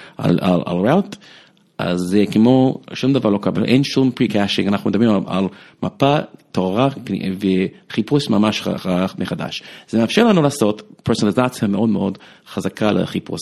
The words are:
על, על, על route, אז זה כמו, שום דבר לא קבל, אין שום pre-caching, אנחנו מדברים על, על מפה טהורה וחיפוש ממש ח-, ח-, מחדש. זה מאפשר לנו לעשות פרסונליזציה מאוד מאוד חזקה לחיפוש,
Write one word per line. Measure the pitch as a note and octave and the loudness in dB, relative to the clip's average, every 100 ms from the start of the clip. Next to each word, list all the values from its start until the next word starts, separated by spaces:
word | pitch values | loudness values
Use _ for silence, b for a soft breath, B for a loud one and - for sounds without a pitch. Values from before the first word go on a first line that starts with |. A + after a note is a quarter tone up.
| B B | B B
על, | - F2 | 0 2
על, | F#2+ F2 - | 2 0 0
על | F2 G#2 | -2 2
route, | F3+ G3 - b b b b _ - | 2 0 -8 b b b b _ -8
אז | F#2 F2+ | -4 -2
זה | F2+ G2+ G2+ | 0 2 2
כמו, | G#2+ A#2 C3 C3 - - | 4 4 6 2 -2 -10
שום | - C3 | -4 0
דבר | C3+ A2+ | 0 0
לא | G2+ | 0
קבל, | F#2+ F2+ G#2+ | -2 -2 2
אין | B2+ | 2
שום | C#3 C3 C3 - | 2 0 0 0
pre-caching, | A2+ G#2 G2+ - F#2+ | 0 0 -2 0 0
אנחנו | G2+ G2 | 0 0
מדברים | F#2 A#2 | 0 2
על, | G2 - | 2 0
על | F#2 F#2 B B B | -4 -4 B B B
מפה | - - C#3 D3 D#3 - _ | -8 0 2 2 -2 -14 _
טהורה | - F#2 G2+ C3+ C3 - F#2+ F#2+ F#2 G2 F#2 F#2+ B B | -4 -2 2 0 -2 -6 -6 -4 -2 0 0 -2 B B
וחיפוש | - G#2+ D3 C#3+ | -6 0 0 2
ממש | G#2+ G#2+ G#2 | 2 2 0
ח-, | G#2 | -4
ח-, | F2+ F#2+ F2+ F#2 - | -6 -2 -2 -2 -4
מחדש. | F2+ E2+ - - B B B | -6 -6 -8 -10 B B B
זה | A2 | 0
מאפשר | A#2 - A#3 | 2 4 4
לנו | F#3 | 4
לעשות | C#3+ - G#2 G#2+ - - | 2 2 0 -2 -10 -8
פרסונליזציה | - A2 G#2 G#2 B2+ - G#2+ | -2 0 2 2 -2 -2 -2
מאוד | G2 A2+ | 0 0
מאוד | G2+ F#2+ G2 B B - | 0 -2 -6 B B -12
חזקה | - F#2+ - G#2+ | -8 -6 -2 0
לחיפוש, | F#2+ F2+ F#2+ - E2+ | 0 0 -4 -8 -10